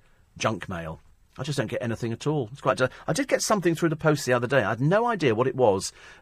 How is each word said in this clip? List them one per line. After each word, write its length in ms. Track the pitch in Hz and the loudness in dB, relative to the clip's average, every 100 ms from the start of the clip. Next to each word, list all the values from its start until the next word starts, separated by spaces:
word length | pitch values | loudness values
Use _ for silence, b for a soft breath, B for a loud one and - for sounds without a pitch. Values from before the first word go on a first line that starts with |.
| _ _ _ - | _ _ _ -4
junk 320 | 113 104 - | -4 -2 0
mail. 320 | 87 80 80 - _ _ - | -2 -4 -12 -16 _ _ -10
I 60 | |
just 120 | 151 139 | -6 -4
don't 140 | 113 | -4
get 120 | - | -4
anything 300 | 117 110 117 | -4 -4 -4
at 140 | 113 - | -4 -2
all. 240 | 151 110 | -2 -4
It's 80 | 139 | -4
quite, 200 | 135 - | -2 0
uh, 80 | 127 B B | 0 B B
I 80 | |
did 140 | 165 277 | -4 0
get 140 | 370 | 0
something 320 | - 214 175 | 2 0 0
through 140 | 165 165 | 0 0
the 80 | 151 | 0
post 300 | 160 147 - | 0 0 0
the 80 | |
other 120 | 123 120 | 0 2
day. 180 | 135 | 2
I 60 | 101 | 2
had 100 | 113 | 0
no 260 | 143 202 240 | 2 2 2
idea 280 | 220 147 | 0 2
what 120 | 107 127 | 2 2
it 80 | |
was. 380 | 131 117 98 - - B B | 4 4 4 0 -12 B B